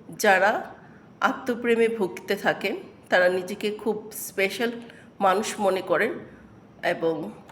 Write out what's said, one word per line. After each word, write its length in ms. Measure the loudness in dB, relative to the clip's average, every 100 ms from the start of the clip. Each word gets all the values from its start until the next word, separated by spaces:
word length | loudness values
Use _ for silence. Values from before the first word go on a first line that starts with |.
| -18 0
যারা 600 | 4 6 4 2 -4 -14 -20 -20 -20 -2
আত্মপ্রেমে 680 | 0 0 -4 -2 0 2 2
ভুগতে 480 | 2 -2 -4 -4 -2
থাকেন, 400 | 0 0 -2 -4 -10 -16 0
তারা 200 | 4 4
নিজেকে 420 | 2 -4 -4 -4
খুব 400 | -4 -4 -4 -6
স্পেশাল 580 | -12 -10 -2 -2 0 -4 -4 -14 -20 -18 0
মানুষ 400 | 2 2 0 0
মনে 200 | 0 0
করেন 320 | 2 2 2 -2 -12 -20 -20 -20 -20 -6
এবং 500 | -2 0 0 -2 -6 -12 -18